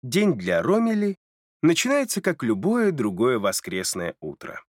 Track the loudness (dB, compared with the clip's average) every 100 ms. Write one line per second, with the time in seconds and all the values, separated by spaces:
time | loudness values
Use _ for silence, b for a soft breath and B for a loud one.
0 | 0 2 2 2 0 0 2 2 2 0
1 | -2 -4 _ _ _ _ 2 2 2 0
2 | 0 -2 -2 -2 0 0 2 2 0 0
3 | -2 2 2 2 0 -2 -6 -6 -6 -4
4 | -6 -8 -12 -12 -14 -16 -18